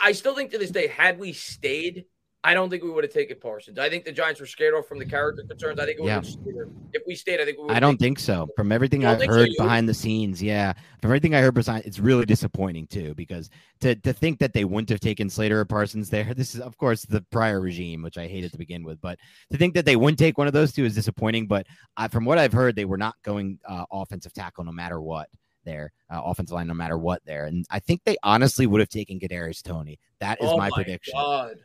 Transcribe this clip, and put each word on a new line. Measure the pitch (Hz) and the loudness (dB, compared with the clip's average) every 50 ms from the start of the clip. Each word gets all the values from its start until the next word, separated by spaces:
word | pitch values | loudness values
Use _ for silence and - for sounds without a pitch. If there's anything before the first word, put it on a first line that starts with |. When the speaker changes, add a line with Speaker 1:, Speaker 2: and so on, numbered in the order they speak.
| 196 208 | 4 2
Speaker 1:
I | 208 | 2
still | - - 262 277 | 2 0 -2 -2
think | 277 277 - | -2 -4 -4
to | - 226 | -4 -4
this | 196 180 | -4 -2
day, | 180 190 160 143 | -2 -2 -2 -2
had | - - 160 185 180 175 | 2 2 2 2 2 0
we | 202 185 147 | -6 -10 -10
stayed, | - - - - - - 135 135 151 165 180 175 185 - _ _ _ _ _ _ _ - | -12 -12 -14 -14 -6 -4 -4 -4 -2 -4 -6 -8 -10 -16 _ _ _ _ _ _ _ 2
I | 160 175 | 2 4
don't | 185 185 185 | 4 2 0
think | 180 175 170 | -2 -4 -6
we | 170 | -4
would | 165 156 147 | -2 -2 -2
have | 143 - | 0 0
taken | 151 143 - 127 - | -2 -2 -2 -4 -12
Parsons. | - 117 107 107 - - 104 123 | -10 -10 -10 -10 -12 -12 -6 -2
I | 139 151 | -2 -2
think | 160 175 - | -2 -2 -6
the | 160 | -8
Giants | 147 139 165 160 151 147 | -4 -2 -2 -2 -2 -4
were | 143 | -10
scared | 127 - - 151 156 156 | -14 -6 0 2 2 2
off | 156 147 - | 2 0 -4
from | 147 139 | -10 -12
the | 131 | -10
character | 131 143 143 147 151 151 - - - | -6 -2 -2 -2 -2 -4 -6 -12 -16
concerns. | - - 160 156 151 143 | -14 -8 -8 -6 -4 -4
I | 147 | -4
think | 147 156 - | -4 -4 -4
it | - | -2
would | 104 | -2
have | 107 104 87 | 0 -2 -2
Speaker 2:
Yeah. | - - | -6 -12
Speaker 1:
been | - - | -12 -12
Slater. | - - - - - - - - - - | -12 -10 -10 -12 -12 -14 -20 -16 -6 -6
If | - - | -6 -6
we | 180 180 | -6 -10
stayed, | - - 190 180 160 | -8 -4 -2 0 0
I | 151 | 0
think | 143 147 139 | 0 -2 -6
we | 151 | -4
would | 147 | 0
Speaker 2:
I | 123 | 2
Speaker 1:
have | 117 | 4
Speaker 2:
don't | 127 143 139 | 6 6 4
Speaker 1:
taken | 113 120 123 139 | 4 2 2 0
Speaker 2:
think | - | 0
so. | - - 101 87 80 76 - | -2 -2 0 -2 -2 -4 -2
From | - 104 101 | -2 0 2
everything | 107 117 131 135 143 139 | 2 2 2 2 2 2
Speaker 1:
You | 131 117 | 4 4
don't | 113 | 4
Speaker 2:
I've | 113 | 4
Speaker 1:
think | - - 113 | 4 6 8
so, | 117 | 8
Speaker 2:
heard | 117 113 | 8 8
Speaker 1:
you? | 110 - | 6 2
Speaker 2:
behind | 113 127 120 113 113 113 | 2 2 4 4 4 2
the | 110 | 0
scenes, | - - 113 110 110 110 101 92 85 | 0 -2 -2 0 0 0 -2 -4 -4
yeah. | 98 107 104 104 101 98 90 - - - - - | -2 -2 0 0 0 0 -2 -4 -10 -20 -14 -4
From | - 107 | 0 2
everything | 127 143 147 165 156 | 2 2 2 2 4
I | 143 | 6
heard | 131 131 120 | 6 6 6
behind, | 120 117 - 113 110 - | 4 2 0 -2 -4 -6
it's | 107 98 95 | -8 -6 0
really | 98 123 131 123 117 | 4 4 4 4 4
disappointing, | 104 110 - - 104 - - 95 95 85 82 80 - | 4 2 2 2 -2 -4 -2 -4 -4 -4 -6 -10 -8
too, | - 104 82 76 76 | -8 -8 -6 -6 -8
because | 73 85 - 95 85 80 - _ - _ _ _ - | -10 -10 -10 -10 -12 -12 -14 _ -20 _ _ _ -2
to, | - 127 120 | 0 0 0
to | 107 - 131 127 | 2 0 -4 -2
think | - - 165 151 107 | 0 0 0 0 2
that | 139 135 - | 0 0 2
they | 117 101 | 0 0
wouldn't | 92 95 107 113 98 | 0 0 -2 0 0
have | 113 101 | -2 0
taken | - 117 104 - 107 95 | 0 -2 -2 -2 -4 -4
Slater | - - 107 107 107 107 | -2 0 0 2 4 2
or | 104 | 2
Parsons | 95 107 104 104 98 - 107 104 92 | 0 0 0 0 -2 -2 -6 -6 -2
there, | - 107 107 107 127 | -2 -2 -2 -2 -2
<laughs> | |
this | 131 123 - - | -4 -4 -6 -6
is, | 113 | -10
of | 123 127 113 - | -12 -12 -8 -2
course, | 151 127 113 110 - | 0 0 0 0 -2
the | - 107 107 90 - | -2 -2 -2 -2 -2
prior | - 120 113 110 104 98 | 0 0 2 2 2 0
regime, | 92 90 87 85 90 85 82 80 | -2 -2 -4 -6 -8 -8 -8 -8
which | 80 82 - 90 | -10 -10 -10 -10
I | 85 85 | -10 -10
hated | 95 95 90 87 - | -8 -8 -10 -10 -10
to | 85 | -12
begin | 87 78 87 85 82 | -12 -12 -12 -12 -12
with. | 80 80 78 | -12 -14 -12
But | - 90 90 - _ - _ _ _ - | -10 -10 -12 -12 _ -20 _ _ _ -6
to | - 139 | 0 2
think | 170 180 165 | 2 4 4
that | 180 160 | 2 4
they | 147 135 113 | 6 6 6
wouldn't | 120 147 156 131 | 6 6 6 6
take | 160 160 - - | 4 4 4 4
one | 143 143 | 2 4
of | 139 | 4
those | 147 160 139 | 4 4 4
two | - - 135 | 2 2 0
is | 117 104 | 0 2
disappointing. | 110 107 110 - - 113 110 113 113 110 98 | 0 -2 -2 -2 -2 0 0 0 0 0 0
But | 104 98 95 _ - _ _ _ - - | 0 -2 -2 _ -14 _ _ _ -8 -6
I, | 113 110 | -6 -2
from | - 117 113 | -2 -2 2
what | 120 156 170 | 2 4 4
I've | 151 123 104 | 4 4 4
heard, | 120 127 123 113 | 4 4 4 2
they | 104 101 | 0 -2
were | 95 95 95 | -2 -2 -2
not | 104 110 - _ - | -2 -4 -6 _ -8
going, | 104 104 104 98 98 98 - - 98 | -6 -6 -4 -4 -6 -8 -10 -12 -12
uh, | 95 90 90 - | -10 -10 -10 -10
offensive | 95 98 98 - 101 87 - 90 - | -8 -10 -10 -8 -10 -14 -14 -14 -14
tackle | - 98 87 - - 87 | -12 -12 -12 -10 -10 -10
no | 85 | -10
matter | 82 85 87 87 87 80 | -8 -8 -8 -8 -8 -8
what | 78 80 80 78 76 - _ _ _ _ _ _ - | -8 -6 -8 -8 -8 -12 _ _ _ _ _ _ -14
there, | 82 80 76 76 73 _ _ _ - | -12 -12 -10 -12 -14 _ _ _ -12
uh, | 82 85 - | -12 -8 -6
offensive | 82 90 - 87 82 87 | -6 -4 -4 -6 -6 -6
line | 85 85 82 | -6 -4 -4
no | 85 | -4
matter | 82 85 80 82 | -6 -4 -4 -4
what | 82 82 87 90 - _ | -2 -2 -2 -2 -2 _
there. | 78 78 73 76 | -10 -8 -8 -6
And | 76 82 87 85 - | -4 -4 -4 -6 -4
I | - 101 | -6 -6
think | - - 170 175 - | -2 -2 -2 0 0
they | - 208 - | -2 -2 0
honestly | - 101 104 113 131 135 - - 131 113 | 4 6 6 8 8 6 4 4 2 4
would | 101 107 | 6 4
have | 107 - | 4 2
taken | - 107 104 - 98 92 | 0 -8 -8 -8 -10 -10
Kadarius | 92 87 90 87 85 82 82 - - | -8 -8 -8 -6 -8 -8 -8 -10 -10
Toney. | 95 87 80 76 76 76 - _ _ _ - | -10 -8 -8 -8 -12 -14 -20 _ _ _ -10
That | 98 101 113 - | -6 -6 -4 -2
is | - 156 | 0 2
Speaker 1:
Oh | 165 - | 2 2
Speaker 2:
my | 98 202 | 2 0
Speaker 1:
my | - | 0
Speaker 2:
prediction. | - 95 90 90 87 - - - | -2 -2 -4 -6 -10 -10 -8 -6
Speaker 1:
God. | 139 143 143 143 135 127 117 110 - _ | -4 -2 0 0 -2 -2 -4 -10 -16 _